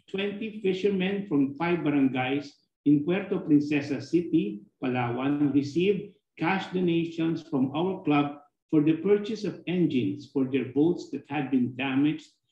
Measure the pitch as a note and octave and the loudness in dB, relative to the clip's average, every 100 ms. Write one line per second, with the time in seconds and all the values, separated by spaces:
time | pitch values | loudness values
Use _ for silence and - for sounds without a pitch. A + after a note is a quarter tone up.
0 | - G3 G3+ G#3 A3 - F#3+ F3+ G3+ F#3+ | -10 -6 -4 -6 -10 -4 -2 0 0 0
1 | F#3 G3+ - C#3+ C3+ - E3+ E3+ D3 C#3+ | 0 -2 0 0 0 0 -2 0 0 2
2 | C3+ B2+ B2+ C#3+ - _ _ _ D3 D3 | 2 0 -2 -4 -6 _ _ _ 2 4
3 | D3+ G3 G3 F#3 - D3 D3 D3 C3 C3 | 4 -2 -2 -4 4 4 4 -2 -2 -6
4 | - E3 - D#3+ G3+ G#3 - - C3 B2 | 0 -2 2 0 0 -8 -16 -8 -4 -2
5 | A#2+ A#2+ C#3 D3 C#3+ C#3 - E3+ F#3+ F#3 | -2 -2 -2 0 2 2 0 0 2 0
6 | - _ _ - D#3+ F#3+ - F3+ F3 E3+ | -4 _ _ -4 -2 -2 -2 -2 2 0
7 | E3 - E3 D#3+ - C#3 C3 D3 F#3 F#3 | -2 -2 -2 -2 -2 -2 0 0 -2 -2
8 | D3 D3 C#3+ - _ _ - D#3 D3+ - | 0 2 0 -6 _ _ 0 2 4 2
9 | G3 G#3 G#3 G#3+ F3+ - D#3+ F3+ D#3+ C3 | 2 2 0 -6 -6 -6 -4 2 2 2
10 | G2 - - C#3 C3 C3+ A2+ C#3+ E3 E3+ | -2 -4 -6 -2 0 -2 -2 2 2 2
11 | - C3+ - D3 C3 C3 A#2+ B2+ C3+ C3 | -6 -12 -8 -6 0 0 0 -2 -2 2
12 | D3 D#3 - _ _ | 2 0 -10 _ _